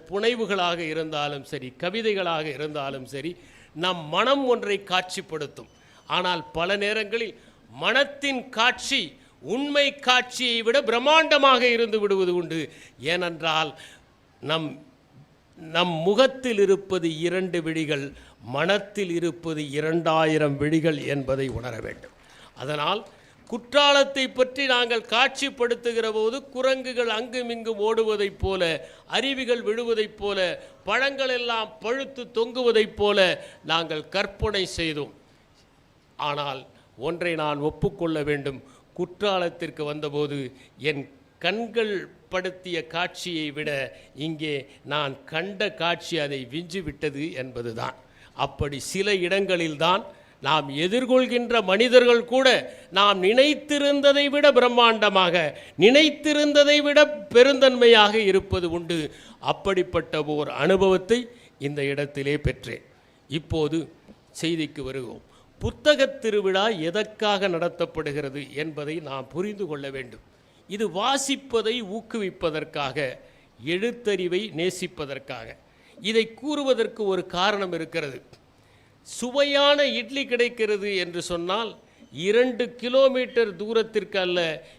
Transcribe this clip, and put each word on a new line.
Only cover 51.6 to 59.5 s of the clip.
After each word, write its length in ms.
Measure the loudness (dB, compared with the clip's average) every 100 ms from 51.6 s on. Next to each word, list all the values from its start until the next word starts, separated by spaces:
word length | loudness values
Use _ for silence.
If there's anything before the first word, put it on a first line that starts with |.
மனிதர்கள் 600 | 2 4 6 8 8 6 4
கூட 520 | 4 6 4 2 -10 -4
நாம் 320 | 4 4 6
நினைத்திருந்ததை 1000 | 4 6 6 4 0 0 2 4 6 6 4
விட 260 | 6 6
பிரம்மாண்டமாக, 1000 | 8 6 6 6 6 4 4 4 2 0 -4 -10 4
நினைத்திருந்ததை 1000 | 8 8 6 2 0 2 4 6 6 6
விட 460 | 4 6 6 4 2
பெருந்தன்மையாக 840 | 6 8 8 4 8 8 10 8
இருப்பது 580 | 4 4 2 2 -2 -2
உண்டு. 400 | -4 -4 -4 -4 -8 -20 -8
அப்படிப்பட்ட 840 | -4